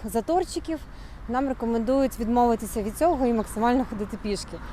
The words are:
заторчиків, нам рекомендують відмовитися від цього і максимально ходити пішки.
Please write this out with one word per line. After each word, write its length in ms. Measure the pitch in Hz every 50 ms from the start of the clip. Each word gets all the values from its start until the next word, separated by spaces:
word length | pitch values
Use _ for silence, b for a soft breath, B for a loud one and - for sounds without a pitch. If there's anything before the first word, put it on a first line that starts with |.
| -
заторчиків, 720 | 226 180 226 220 - 330 370 370 - - 339 302 - 320 294 - - B B B B B B - -
нам 200 | 233 254 277 277
рекомендують 720 | 254 - 240 226 233 233 226 214 262 269 269 254 - -
відмовитися 640 | 233 214 240 240 240 240 233 226 - 196 - 233 202
від 160 | 214 220 -
цього 280 | 302 339 339 254 269
і 60 | 240 233
максимально 540 | 220 208 - - 208 220 240 247 262 254 -
ходити 280 | - 202 208 202 - 202 -
пішки. 340 | 214 202 180 - - - 165 B B